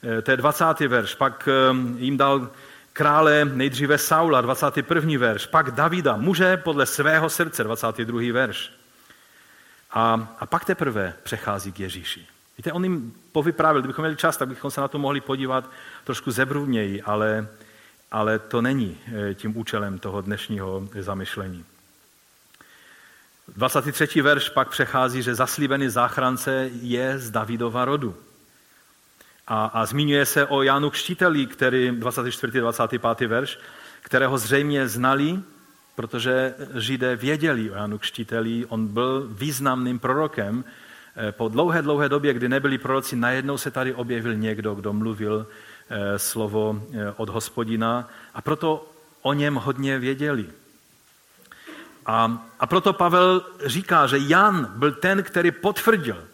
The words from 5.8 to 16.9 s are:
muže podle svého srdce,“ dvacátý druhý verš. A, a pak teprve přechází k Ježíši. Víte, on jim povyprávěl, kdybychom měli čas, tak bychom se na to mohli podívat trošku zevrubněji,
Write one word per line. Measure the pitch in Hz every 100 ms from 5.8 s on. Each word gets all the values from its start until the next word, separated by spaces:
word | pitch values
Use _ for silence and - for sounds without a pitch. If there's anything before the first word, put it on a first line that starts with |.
| 156 180 147 104
muže | 151 180 185 185
podle | 170 143 131
svého | - 147 160 156
srdce,“ | - 165 -
dvacátý | 110 113 113 110
druhý | 113 117 120
verš. | 117 127 92 - - _ _ _ - _ _ _ - _ _ _
A, | 113 113 113 110 -
a | -
pak | 170
teprve | - 180 147 107 92 -
přechází | - 110 - 101 95
k | 92
Ježíši. | 92 90 85 - - _ _ -
Víte, | 165
on | 170
jim | 185 170 117 - _
povyprávěl, | 160 151 160 160 143
kdybychom | 135 135
měli | 160 151
čas, | 170 151
tak | 127
bychom | 127 143
se | 143
na | 139
to | 147
mohli | 139 143
podívat | - 135 131 131 127 - - -
trošku | - 127 -
zevrubněji, | 123 131 143 143 117 101